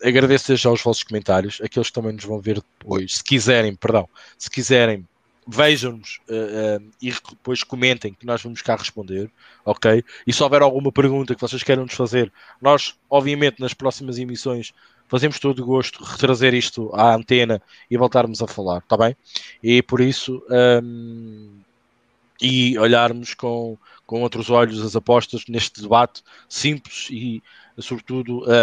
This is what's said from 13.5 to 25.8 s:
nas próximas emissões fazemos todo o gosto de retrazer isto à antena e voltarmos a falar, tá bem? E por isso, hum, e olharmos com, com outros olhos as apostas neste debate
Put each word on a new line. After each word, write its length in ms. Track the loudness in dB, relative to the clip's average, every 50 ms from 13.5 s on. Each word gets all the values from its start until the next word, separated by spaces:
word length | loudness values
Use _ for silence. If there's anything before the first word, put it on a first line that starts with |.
| 0 -2
nas 140 | -6 -8 -8
próximas 420 | -4 -4 -4 -4 -4 -10 -10 -10 -8
emissões 560 | -8 -10 -10 -8 -6 -6 -6 -6 -8 -12 -16 _ _ _ _ _ _ _
fazemos 300 | -2 0 0 0 -2 -2
todo 220 | -2 -2 -2 -2
o 40 | -2 0
gosto 360 | 0 0 0 -2 -8 -14 -16
de 60 | -16
retrazer 440 | -6 -2 0 2 2 4 4 2 2
isto 340 | 2 0 -2 -6 -8 -8 -6 0
à 180 | 4 4 6 4
antena 480 | 4 2 2 2 2 2 2 0 -2 -4 _ _ _ _ _
e 40 | 0
voltarmos 460 | 2 2 2 4 2 2 2 -2 -6
a 60 | -8 -8
falar, 340 | -6 -6 -4 -4 -4 -4
tá 160 | -2 _ 2 2
bem? 180 | 2 0 0 -4 _ -14 -14 -14 -14 -14 -20 _
E 220 | 0 2 2 2 2
por 180 | 0 0 2
isso, 420 | 2 2 0 -2 -6 -8 -10 -10 -6 0 2 4 6 6 4 4 2
hum, 760 | -4 -10 -14 -14 -14 -16 -16 -16 -18 -18 -20 -20 -20 -20 -20 _ _ _ _ _ _ _ _ _ _ _ _ _ _ _ _
e 360 | -2 0 2 2 2 2 2 2
olharmos 540 | 4 4 6 4 4 2 0 -4 -8 -12 -12
com, 420 | -8 -8 -6 -6 -6 -8 -10 -12 -14 _ _ _ _ _
com 180 | -8 -6 -4 -4
outros 260 | -4 -4 -6 -2 2
olhos 320 | 4 4 4 4 0 -4 -6
as 120 | -4 -4
apostas 500 | -4 0 2 2 2 2 0 -8 -12 -10 -6
neste 320 | -6 -4 -4 -6 -8
debate 440 | -12